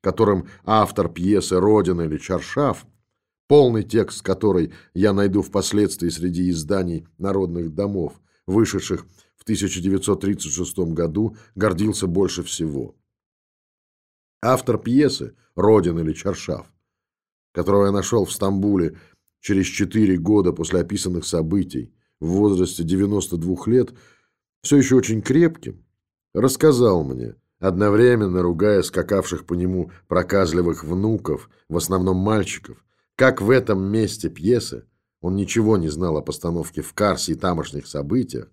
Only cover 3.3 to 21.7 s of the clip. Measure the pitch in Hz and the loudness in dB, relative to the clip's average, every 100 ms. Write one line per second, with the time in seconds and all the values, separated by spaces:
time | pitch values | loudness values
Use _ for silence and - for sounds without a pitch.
3.3 | _ _ 147 131 113 98 110 98 - - | _ _ 6 6 2 0 0 0 -4 -4
4.3 | 92 107 90 80 - _ 92 104 98 101 | 0 2 2 0 -6 _ 0 2 4 2
5.3 | 98 90 104 92 104 101 - 87 82 90 | 0 0 -2 -2 0 0 0 -6 -4 -4
6.3 | 87 90 85 78 98 90 82 - _ 95 | -2 -2 -2 -2 -2 -2 -6 -10 _ -4
7.3 | 98 92 87 82 76 101 98 78 - _ | -2 -2 -4 -8 -4 -4 -4 -6 -10 _
8.3 | _ - 98 113 98 - 90 - _ _ | _ -2 2 2 0 -4 -6 -8 _ _
9.3 | _ - 104 98 95 90 95 95 98 98 | _ -6 -4 -2 -2 -2 -2 0 -2 -2
10.3 | 98 78 73 82 - 85 80 85 78 107 | -4 -6 -6 -6 -4 -4 -2 -2 -2 -4
11.3 | - - 98 104 85 107 98 92 85 92 | -6 -20 -4 -2 0 -2 -2 -2 0 -2
12.3 | - 80 - 82 69 55 _ _ _ _ | -2 -8 -6 -6 -6 -10 _ _ _ _
13.3 | _ _ _ _ _ _ _ _ _ _ | _ _ _ _ _ _ _ _ _ _
14.3 | _ 135 127 - 107 110 127 143 - 62 | _ 0 0 0 -2 2 2 2 0 -10
15.3 | _ _ - 101 110 87 82 80 78 - | _ _ 0 6 6 4 -2 -4 -4 -6
16.3 | 90 - 71 - _ _ _ _ _ _ | -8 -8 -8 -10 _ _ _ _ _ _
17.3 | _ _ - 85 101 101 101 92 117 92 | _ _ -4 2 4 4 2 0 0 0
18.3 | - 98 98 101 98 82 - _ _ _ | -2 -2 0 0 2 0 -4 _ _ _
19.3 | _ - 98 90 - 92 110 104 92 85 | _ -2 0 0 -2 -2 2 2 2 2
20.3 | 104 90 82 82 92 82 98 95 87 - | 2 2 0 -2 -2 -2 -4 -4 -6 -4
21.3 | 87 80 98 - | -2 0 -2 -2